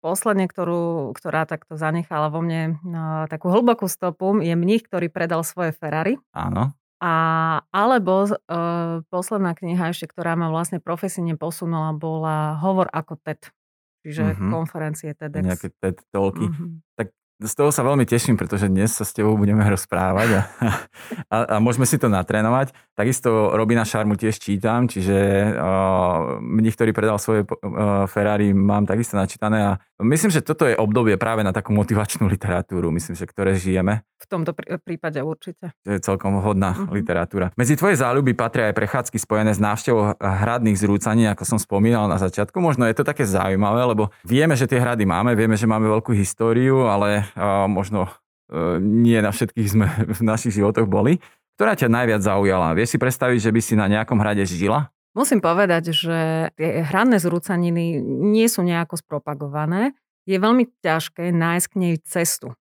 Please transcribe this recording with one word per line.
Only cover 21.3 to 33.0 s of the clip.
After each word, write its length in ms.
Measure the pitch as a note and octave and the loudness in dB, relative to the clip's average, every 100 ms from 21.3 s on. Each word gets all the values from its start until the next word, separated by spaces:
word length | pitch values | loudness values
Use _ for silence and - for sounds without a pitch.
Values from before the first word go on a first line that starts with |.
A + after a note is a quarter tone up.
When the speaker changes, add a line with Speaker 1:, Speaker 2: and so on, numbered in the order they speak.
Speaker 2:
a, 60 | A2 A#2 | -2 0
a 80 | G#2+ | 2
môžeme 280 | A#2 A#2+ | 2 2
si 120 | B2+ D3+ | 0 2
to 120 | A#2+ | 2
natrénovať. 680 | G2+ F2+ G#2+ A2 B2 C3+ - _ | 0 0 0 2 0 -2 -6 _
Takisto 640 | - G#2+ B2+ B2 A2 G#2 G#2+ | -4 -2 0 0 2 2 2
Robina 240 | A2 A#2 | 2 2
Sharmu 320 | A2 A2+ G#2+ | 0 0 0
tiež 220 | G#2 A2 G#2+ | 0 0 -2
čítam, 480 | - G2+ A2+ A#2 | -4 -2 0 0
čiže, 320 | B2 - F#2 G2 G2 G2 G#2 | 0 0 0 2 4 2 2
e, 160 | B1 D#2+ F#2+ F#2+ F#2 F2+ E2+ C2+ B1 | 0 0 0 2 2 2 0 -2 -6
Mních, 360 | A#1 G2 A2 | -2 0 0
ktorý 180 | A2 A2+ | 2 0
predal 240 | A2 G#2+ G#2 | 2 0 0
svoje, 260 | - A2 | 0 0
e, 60 | G2+ - G2+ - G#2 G2+ G2 | 0 -6 -6 -2 0 2 0
Ferrari, 460 | - G#2 G#2 G#2 | 0 0 2 2
mám 320 | G2 G2 G#2 | 4 4 2
takisto 320 | G2+ G2+ A#2 G#2 | 0 0 -2 -2
načítané 420 | F#2+ - G#2+ A2 G2+ | -2 -2 -2 0 0
a 40 | F#2+ _ _ | -2 _ _
myslím, 300 | G#2+ D#3 G#3+ | 0 2 2
že 120 | D#3 | 0
toto 240 | - D3 | -2 0
je 100 | B2+ | 2
obdobie 420 | A2 A2 A2 A2+ F#2+ | 2 2 2 2 2
práve 240 | A2 A2+ | 2 0
na 80 | G#2 | 0
takú 220 | F#2 F#2+ | -2 0
motivačnú 520 | G#2 G2+ G#2+ G#2 - G2+ | 0 2 0 0 0 0
literatúru, 600 | F#2+ G#2 F2 E2+ F#2 E2+ | 0 -2 -2 -2 -2 -2
myslím, 240 | E2 | -2